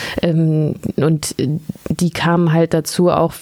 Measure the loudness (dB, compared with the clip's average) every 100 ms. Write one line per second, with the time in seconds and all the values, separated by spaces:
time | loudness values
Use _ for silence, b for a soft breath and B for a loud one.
0 | B B 0 2 2 2 0 -2 -6 0
1 | 0 0 -2 -4 -4 -4 -8 -10 -6 -2
2 | -2 0 0 2 2 2 2 0 -2 0
3 | 2 2 0 -4